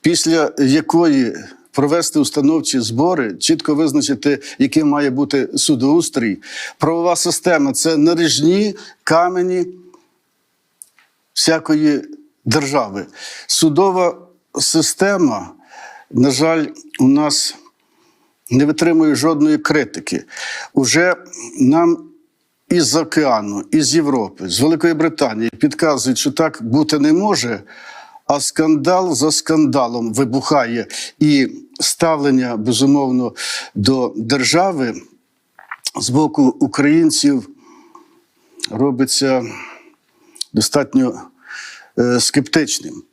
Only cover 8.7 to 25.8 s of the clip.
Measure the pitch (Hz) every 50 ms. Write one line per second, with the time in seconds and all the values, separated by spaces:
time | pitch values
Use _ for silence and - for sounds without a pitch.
8.7 | - - - - - _ _ - 160 165 175 180 185 180 180 185 180 180 175 180
9.7 | - - - - - _ _ _ _ _ _ _ _ _ _ _ _ _ _ _
10.7 | _ _ - _ _ _ _ _ _ _ _ _ _ - - - 160 160 160 -
11.7 | 156 151 156 151 147 - - - - - - _ _ _ _ - - 156 139 135
12.7 | 139 143 117 104 95 101 90 - - - - - - - - - - - 165 156
13.7 | 147 151 196 196 185 185 180 170 - - - _ _ _ _ _ - - - -
14.7 | - 160 151 - - - 190 196 202 185 175 135 113 95 87 87 - _ _ _
15.7 | - - - - - - - _ - 120 127 143 127 127 156 160 165 160 151 -
16.7 | - - - - - - 135 131 139 143 151 147 143 - - - - - _ -
17.7 | _ _ _ _ _ _ _ _ _ _ _ _ _ _ _ - 123 131 147 147
18.7 | 151 156 165 170 165 160 160 151 139 117 135 165 160 147 147 156 151 147 - -
19.7 | 147 151 135 104 - - - - - - - _ - - - - - - - -
20.7 | _ 139 135 120 135 160 175 185 180 - - - - - - - - - 131 127
21.7 | 143 - - 339 339 - - - _ _ _ _ _ _ _ _ _ _ _ _
22.7 | 175 175 151 - 147 165 156 160 - 160 151 135 120 107 101 101 101 101 - -
23.7 | - 156 147 - 147 170 151 143 135 123 107 95 - - 92 - - - 127 156
24.7 | 165 156 165 170 165 151 160 165 160 - 143 120 110 107 113 117 - - - 147
25.7 | - -